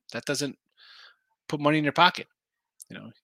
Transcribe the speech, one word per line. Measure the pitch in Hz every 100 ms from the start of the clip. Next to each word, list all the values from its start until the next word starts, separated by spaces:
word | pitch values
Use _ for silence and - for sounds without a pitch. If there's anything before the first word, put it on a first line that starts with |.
| _
that | 117
doesn't | - 139 139 - _ _ - - - _ _ _ -
put | 151
money | 147 156
in |
your | 147
pocket. | 147 175 - - _ _ _ _ _ -
You | 85
know, | 113 -